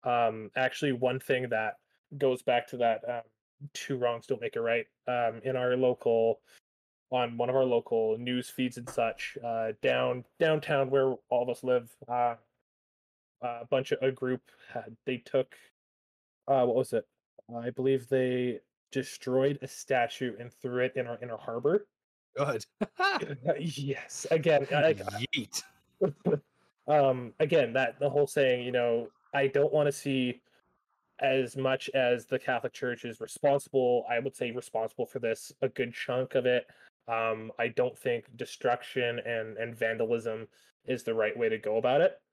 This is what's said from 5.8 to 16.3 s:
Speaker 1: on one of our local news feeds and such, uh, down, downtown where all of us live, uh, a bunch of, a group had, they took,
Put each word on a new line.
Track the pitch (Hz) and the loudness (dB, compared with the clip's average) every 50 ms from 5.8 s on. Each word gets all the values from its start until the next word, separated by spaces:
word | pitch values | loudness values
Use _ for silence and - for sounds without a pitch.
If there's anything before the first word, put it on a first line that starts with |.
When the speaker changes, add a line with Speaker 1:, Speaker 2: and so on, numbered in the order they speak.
| 131 123 123 - - 120 117 113 113 113 110 - _ _ - - _ _ _ _ _ _ _ _ _ _ | 4 2 2 2 2 2 4 4 4 4 2 0 _ _ -20 -20 _ _ _ _ _ _ _ _ _ _
Speaker 1:
on | 127 127 123 117 117 | 0 0 0 0 0
one | 117 120 120 | -2 0 2
of | 127 | 4
our | 135 131 | 4 4
local | 131 120 117 - - 117 113 110 110 110 113 | 4 4 2 2 2 0 2 2 2 0 0
news | 120 123 123 123 123 - | -2 -2 -2 -2 -4 -6
feeds | - - 127 123 123 | -4 -4 -4 -4 -4
and | 127 120 123 | -8 -14 -6
such, | - - 117 113 - - - - - 131 117 | -2 0 0 0 -2 -6 -10 -10 -10 -8 -6
uh, | 117 113 113 113 113 110 _ | -4 -4 -2 -2 -4 -4 _
down, | - 131 127 127 127 127 123 127 123 _ _ _ | 0 0 2 2 2 0 -2 -4 -8 _ _ _
downtown | 170 160 156 156 - - 156 139 139 127 | 2 2 2 2 0 0 2 2 2 2
where | 135 139 131 135 127 - _ _ | 4 4 4 4 2 -2 _ _
all | 127 120 | 0 0
of | 123 127 | 2 0
us | 120 - - | -4 -4 0
live, | 127 127 123 117 113 - _ - - | 2 2 2 0 -4 -20 _ -10 -4
uh, | 120 123 123 120 117 117 _ _ _ _ _ _ _ _ _ _ _ _ _ _ _ _ _ _ _ _ | 0 2 2 0 0 -4 _ _ _ _ _ _ _ _ _ _ _ _ _ _ _ _ _ _ _ _
a | - 120 120 117 120 - | -8 -8 -8 -8 -4 0
bunch | - 131 131 - | 0 0 0 0
of, | 151 - | -2 0
a | - 135 | 0 0
group | 131 - - 127 127 123 _ _ _ _ - - | 0 0 -2 -2 -2 -4 _ _ _ _ -20 -12
had, | - 120 107 107 113 _ _ | -10 -10 -10 -10 -18 _ _
they | - 127 117 | -6 -6 -6
took, | _ - - 135 127 _ - - - _ _ _ _ _ _ _ _ _ _ _ _ _ | _ -2 0 0 0 _ -8 -20 -20 _ _ _ _ _ _ _ _ _ _ _ _ _